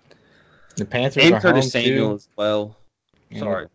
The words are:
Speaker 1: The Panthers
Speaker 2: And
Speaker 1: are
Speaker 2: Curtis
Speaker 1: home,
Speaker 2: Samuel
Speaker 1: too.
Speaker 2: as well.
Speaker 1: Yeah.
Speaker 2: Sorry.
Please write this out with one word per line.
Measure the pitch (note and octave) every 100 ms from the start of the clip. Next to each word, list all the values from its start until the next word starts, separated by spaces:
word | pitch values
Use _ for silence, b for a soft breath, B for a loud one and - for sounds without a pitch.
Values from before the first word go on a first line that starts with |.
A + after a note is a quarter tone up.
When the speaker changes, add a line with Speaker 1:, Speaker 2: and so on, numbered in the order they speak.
| _ b b b b b b -
Speaker 1:
The | G#2
Panthers | B2 C3 C3+ D#3
Speaker 2:
And | -
Speaker 1:
are |
Speaker 2:
Curtis | F3+ C#3 C3
Speaker 1:
home, | B2
Speaker 2:
Samuel | A#2+ C3+ A2+
Speaker 1:
too. | G#2
Speaker 2:
as | - -
well. | G#2 G#2+ G#2 A2 _ _ _ _ _
Speaker 1:
Yeah. | G#2+
Speaker 2:
Sorry. | G#2+ F#2+ D#2+